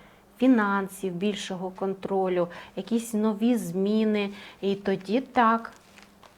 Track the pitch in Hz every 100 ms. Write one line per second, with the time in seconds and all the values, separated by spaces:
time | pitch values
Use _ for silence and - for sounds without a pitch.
0 | - - - - 254 240 202 196 190 -
1 | 190 175 208 196 - 185 185 185 196 190
2 | - 196 185 180 175 - - - 196 233
3 | 226 214 220 208 233 240 175 185 196 220
4 | 220 208 202 202 - - 196 196 202 190
5 | 190 233 269 - 226 226 226 - - -
6 | - - -